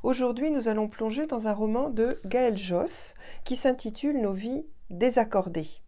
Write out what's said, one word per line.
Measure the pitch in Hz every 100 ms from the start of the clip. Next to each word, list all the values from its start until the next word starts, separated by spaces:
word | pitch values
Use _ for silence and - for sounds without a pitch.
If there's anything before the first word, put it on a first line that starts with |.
Aujourd'hui, | 226 254 247 233 302
nous | 285 226
allons | 214 208
plonger | - 220 233 311
dans | 233 214
un |
roman | 208 214 226 294
de | 220 233 - 190
Gaël | 247 247 202
Josse | 185 175 - - - - - -
qui | - 254
s'intitule | 269 254 220 220 285 285
Nos | 208
vies | 190 220 269 311 - -
désaccordées. | 175 247 247 220 202 190 170 151 -